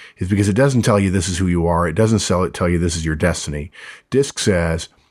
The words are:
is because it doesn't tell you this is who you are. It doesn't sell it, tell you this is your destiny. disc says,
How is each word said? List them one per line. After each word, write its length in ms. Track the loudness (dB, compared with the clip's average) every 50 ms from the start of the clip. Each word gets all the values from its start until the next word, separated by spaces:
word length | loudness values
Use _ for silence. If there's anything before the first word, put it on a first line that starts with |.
| -20 -20 -10 -8
is 100 | -4 0
because 200 | 0 2 2 2
it 80 | 2
doesn't 260 | 2 2 2 2 2
tell 160 | 2 2 2 2
you 100 | 2 2
this 200 | 0 0 -2 -2
is 100 | -2 -2
who 80 | 0
you 180 | 0 2 2 2
are. 200 | 2 2 0 0
It 60 | 0 0
doesn't 240 | 2 2 2 2 0
sell 220 | 0 0 0 0
it, 100 | 0 -2
tell 160 | -2 -2 -2 0
you 100 | 0 0
this 180 | 0 -2 -2
is 80 | -4 -4
your 100 | -4 -2
destiny. 560 | 0 0 0 0 -2 -6 -8 -8 -8 -10 -12 -16 -20 -20 -20 -20 -20 _ _
disc 300 | 0 0 0 0 -4 -4
says, 480 | -2 0 0 2 0 0 -2 -4 -6 -10 _ _ _ _